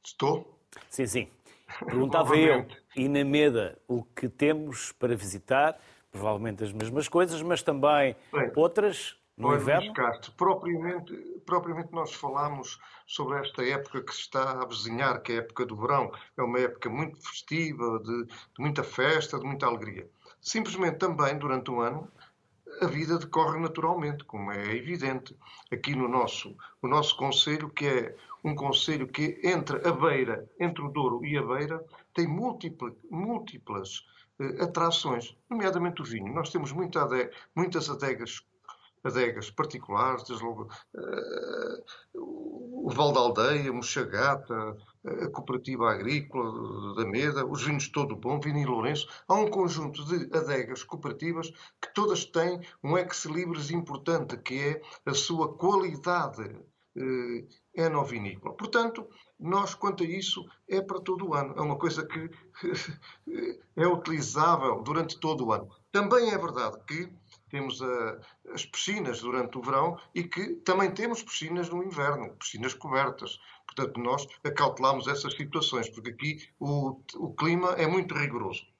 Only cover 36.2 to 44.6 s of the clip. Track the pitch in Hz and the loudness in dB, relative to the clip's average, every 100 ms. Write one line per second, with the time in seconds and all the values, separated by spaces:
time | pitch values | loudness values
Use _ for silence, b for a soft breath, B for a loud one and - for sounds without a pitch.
36.2 | 101 147 151 180 143 147 185 156 139 127 | -4 -4 -2 -4 -4 -4 -2 0 2 2
37.2 | 123 B B - 175 165 151 139 139 117 | 0 B B 0 0 0 -2 -2 -2 -2
38.2 | 113 - _ _ B B B _ 135 120 | -6 -10 _ _ B B B _ -2 2
39.2 | 120 107 98 - 156 123 - 101 131 123 | 2 2 -8 -4 -4 -4 -2 2 2 0
40.2 | - 117 117 107 107 B B - - - | -4 -6 -6 -6 -10 B B -12 -6 -6
41.2 | - - - - - - - B B - | -4 -6 -6 -6 -6 -8 -12 B B -12
42.2 | - - - - - 254 - 113 147 131 | -10 -10 -10 -12 -12 -6 -4 4 4 6
43.2 | 120 101 123 147 139 120 117 143 117 101 | 4 4 4 4 0 -2 -2 -2 -2 0
44.2 | 139 135 - 113 | 2 0 -2 -6